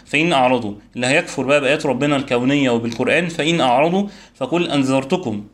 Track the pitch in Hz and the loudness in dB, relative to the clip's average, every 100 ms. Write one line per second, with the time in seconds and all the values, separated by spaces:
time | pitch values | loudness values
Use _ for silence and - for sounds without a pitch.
0 | - 147 165 143 127 127 107 101 - 117 | -4 0 2 2 2 2 -2 -10 -12 -4
1 | 123 151 170 - 127 147 131 151 156 120 | 0 0 0 -4 0 2 2 0 0 0
2 | 147 139 - 123 127 143 131 117 117 117 | 0 0 0 0 2 2 2 0 -2 -2
3 | 127 143 175 160 147 170 131 120 160 190 | 0 0 0 -2 0 0 2 2 2 0
4 | 202 - - - 131 170 175 143 131 135 | -2 -8 -20 -10 -4 -2 0 0 2 0
5 | 135 180 131 104 104 | 0 -2 -2 -6 -10